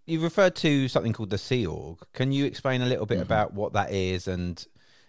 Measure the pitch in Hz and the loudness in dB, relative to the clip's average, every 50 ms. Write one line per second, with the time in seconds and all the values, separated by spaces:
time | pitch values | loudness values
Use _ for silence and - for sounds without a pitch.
0 | _ - 165 160 160 170 - - 196 185 - - - 160 143 139 131 127 - 123 | _ -4 -2 0 0 2 4 4 4 4 4 4 2 4 4 4 4 2 2 0
1 | - 113 110 - 110 92 104 95 - - 127 127 107 82 76 71 67 73 82 - | 2 0 0 -2 -4 -4 -4 -4 -2 0 0 0 0 -2 -4 -6 -10 -12 -14 -16
2 | - - - - 131 135 139 139 143 - - - - 135 131 127 123 123 127 - | -18 -10 -4 -2 0 0 2 0 0 -2 -2 -2 -2 -2 0 0 0 0 0 0
3 | 107 104 120 92 90 - 113 107 104 - 98 101 104 - - 101 98 - 101 95 | 0 -2 -2 -2 0 2 2 2 2 0 -2 -4 -4 -2 0 0 0 0 0 0
4 | 92 92 92 90 - 95 92 87 87 87 85 - - - _ - _ _ _ _ | 0 0 -2 -2 -2 -4 -4 -2 -4 -4 -6 -8 -12 -18 _ -20 _ _ _ _
5 | _ | _